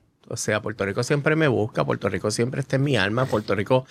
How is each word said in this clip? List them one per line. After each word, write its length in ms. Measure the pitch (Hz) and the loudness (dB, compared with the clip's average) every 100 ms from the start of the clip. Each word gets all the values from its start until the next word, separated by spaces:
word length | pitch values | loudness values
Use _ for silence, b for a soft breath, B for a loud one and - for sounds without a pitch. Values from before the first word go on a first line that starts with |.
| _ _ - | _ _ -12
O 60 | - | -6
sea, 260 | - 107 | -2 -2
Puerto 240 | 107 110 98 | -2 -4 -2
Rico 180 | 101 | -2
siempre 340 | 123 147 143 156 | 0 0 2 2
me 100 | 156 | 4
busca, 380 | 104 107 - - | 2 0 -2 -2
Puerto 240 | 120 101 | 0 -2
Rico 220 | 95 107 | -2 -2
siempre 280 | 107 117 135 | 0 -2 -2
está 160 | 135 135 | -2 0
en 80 | |
mi 140 | 143 120 | 2 2
alma, 280 | 95 113 117 | 2 0 0
Puerto 280 | 110 107 101 | -2 0 -2
Rico 300 | 98 127 131 | 2 0 0